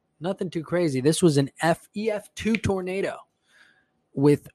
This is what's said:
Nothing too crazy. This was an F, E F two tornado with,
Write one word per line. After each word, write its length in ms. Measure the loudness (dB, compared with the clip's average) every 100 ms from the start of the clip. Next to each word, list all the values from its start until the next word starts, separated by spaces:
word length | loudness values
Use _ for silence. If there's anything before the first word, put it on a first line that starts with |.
| _ -10
Nothing 300 | -8 -6 -6
too 140 | -8
crazy. 380 | -4 -2 0 2
This 200 | 2 4
was 160 | 4 4
an 140 | 0 0
F, 260 | -2 -2 -4 -6
E 140 | -4
F 240 | -4 -8
two 220 | -8 -2 -2
tornado 600 | 0 -4 -4 -6 -6 -8 -16 _ _ _ _ _ _ _ _
with, 340 | 0 4 4 0